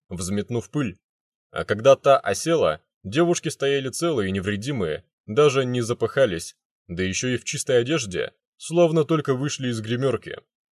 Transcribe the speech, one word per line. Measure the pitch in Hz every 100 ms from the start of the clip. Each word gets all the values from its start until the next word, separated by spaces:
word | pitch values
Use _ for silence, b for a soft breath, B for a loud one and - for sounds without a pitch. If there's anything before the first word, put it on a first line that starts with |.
| -
взметнув | 90 90 101 101 117 -
пыль. | 147 123 - _ _ _ _ _
А | -
когда | - 104 127 135
та | 139 135
осела, | - 101 160 165 87 76 _ _
девушки | 95 127 175 170 156
стояли | - 139 139 131
целые | - 170 135 98
и |
невредимые, | 95 92 104 120 131 82 73 _ _ -
даже | 107 147 131 127
не | 123
запыхались, | 113 120 113 - 127 82 - - _ _ -
да | 87
ещё | 92 92 127
и | 120
в |
чистой | - 147 - 123
одежде, | 120 160 104 87 57 _ _ _
словно | - 170 170 160
только | 147 160 202
вышли | 127 143 - 127
из | 113
гримёрки. | 107 123 139 113 - - _ _ _ _